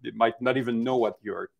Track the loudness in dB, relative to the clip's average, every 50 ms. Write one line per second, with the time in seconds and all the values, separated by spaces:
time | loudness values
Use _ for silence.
0 | -12 -10 -2 2 2 2 2 2 0 0 2 2 0 0 0 0 0 2 2 2
1 | 2 2 0 -4 -8 -10 -8 -8 -10 -12 _ _